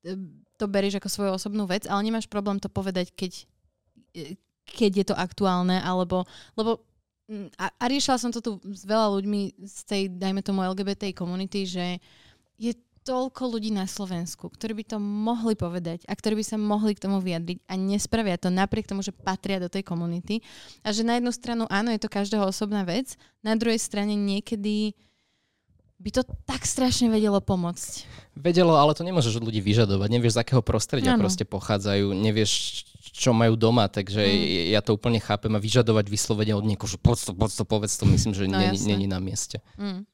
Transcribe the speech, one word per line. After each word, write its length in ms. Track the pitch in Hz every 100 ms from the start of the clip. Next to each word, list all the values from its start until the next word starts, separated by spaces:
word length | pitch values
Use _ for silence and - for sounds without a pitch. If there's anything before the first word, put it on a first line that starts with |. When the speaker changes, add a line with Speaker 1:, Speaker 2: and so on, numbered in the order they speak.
Speaker 1:
e, 140 | 165 190 185 - _
to 120 | _ 208
berieš 300 | 196 196 196
ako 120 | 196
svoju 220 | - 196
osobnú 320 | 190 214 208
vec, 180 | 196 185
ale 180 | - 202
nemáš 240 | 214 226 214
problém 320 | 208 202 196
to 80 | 196
povedať, 420 | - 190 185 180
keď, 200 | - 185 - - _ _ _ _ _ _
e, 220 | - 147 180 _ _ -
keď 220 | - 202 196
je 80 |
to 100 | 190 -
aktuálne, 580 | 180 - 196 180 180 185
alebo, 460 | 175 185 180 185 180 - -
lebo, 240 | - 220 226 _ _ _ _ _
m, 240 | 214 196 _
a, 140 | 190
a 120 | _ 247
riešila 300 | 277 262 254
som 140 | 240
to 80 | 233
tu 120 | 226 196
s 180 | - 196
veľa 260 | 196 220 214
ľuďmi 280 | 202 196 208 196 -
z 220 | 196 -
tej, 180 | - 202 196
dajme 280 | 180 190 196
tomu, 220 | 190 196
L 100 | 185
G 100 | 185
B 80 | 196
T 180 | 196 202
komunity, 520 | 180 175 180 190 202
že 340 | 190 180 175 180 _ _ _ _ _
je 160 | _ 220 233 _ _
toľko 500 | - 254 254 - 254
ľudí 220 | 226 214
na 100 | 208
Slovensku, 640 | 190 - 196 180 175 - 175
ktorí 300 | _ 226 220
by 80 | 220
to 120 | 220
mohli 580 | 202 208 214 233 226 220
povedať 480 | 175 175 170 170
a 80 | -
ktorí 240 | 208 220 208
by 80 | 220
sa 80 |
mohli 380 | 214 208 208 214
k 80 | 208
tomu 160 | 196 196
vyjadriť 460 | 185 165 170 180
a 100 | _
nespravia 640 | 190 190 202 - 226 214 175
to 100 | 185
napriek 380 | 180 196 220
tomu, 160 | 214 196
že 100 | 196
patria 460 | - - 190 - 196
do 80 | 180
tej 140 | 196
komunity. 640 | 196 170 170 170 - 214 - - - -
A 100 | -
že 80 | 214
na 160 | 226 240
jednu 160 | 240
stranu, 320 | 240 - 233 226
áno, 220 | 196 226
je 100 | 220
to 140 | -
každého 320 | 202 202 214
osobná 400 | 196 190 208 208
vec, 320 | 180 180 269 - _ _
na 160 | 214 220
druhej 240 | 226 226
strane 320 | - 208 208
niekedy 760 | 208 202 196 - 220 208 208 214 202 _ _ _ _ _ _ _ _ _ _
by 140 | 185
to 100 | 254 254 -
tak 160 | - 254
strašne 460 | - - 254 - 240
vedelo 320 | 220 214 202
pomôcť. 640 | 196 190 170 175 - - - - -
Speaker 2:
Vedelo, 380 | - 147 175 175
ale 200 | 160 147
to 80 | 151
nemôžeš 300 | 170 185 120
od 100 | 113
ľudí 160 | 113 110
vyžadovať. 480 | 98 107 107 98 101
Nevieš, 220 | 120 120
z 80 | 110
akého 180 | 113 131
prostredia 520 | - 110 - 139 262
Speaker 1:
Áno. 120 | 240
Speaker 2:
proste 200 | 98 92
pochádzajú, 600 | 101 98 - 104 101 101 101
nevieš, 720 | 95 110 107 107 - - - - - -
čo 260 | - -
majú 200 | 113 117
doma, 300 | 113 110 120 101
takže 340 | - 98 101
Speaker 1:
Mm. 160 | 101 98 101 90 82
Speaker 2:
ja 100 | 104
to 120 | 104
úplne 240 | 107 123 117
chápem 300 | - 104 107
a 80 | 107
vyžadovať 460 | 107 117 113 110 101
vyslovene 460 | 104 - 107 107
od 120 | 104
niekoho, 200 | 107 101 104
že 100 | -
poď 200 | - 120
to, 100 | -
poď 160 | 92 107
to, 100 | -
povedz 300 | 104 107 104
to, 100 | - 101
myslím, 260 | 101 113
že 120 | 98
Speaker 1:
No, 120 | 95 95
Speaker 2:
není, 180 | 95 95
Speaker 1:
jasné. 120 | 104
Speaker 2:
není 160 | 101 98
na 100 | 92
mieste. 460 | 95 104 - 107 _
Speaker 1:
Mm. 300 | - 101 180 202